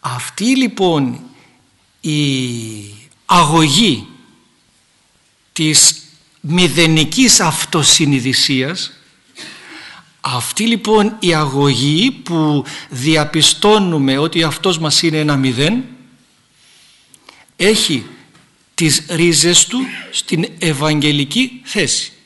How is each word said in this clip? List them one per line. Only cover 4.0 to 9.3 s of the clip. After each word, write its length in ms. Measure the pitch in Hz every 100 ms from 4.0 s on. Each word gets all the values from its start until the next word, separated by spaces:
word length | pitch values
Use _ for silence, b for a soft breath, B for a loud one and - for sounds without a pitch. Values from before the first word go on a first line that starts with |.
| - - - _ _ _ _ _ _ _ _ _ _ _ _
της 500 | - 156 151 - - - _ _ _
μηδενικής 1000 | 143 175 180 139 165 160 151 - 262 -
αυτοσυνειδησίας, 1500 | 175 151 - 170 139 - 147 135 127 127 - 135 131 180 - - _ _ _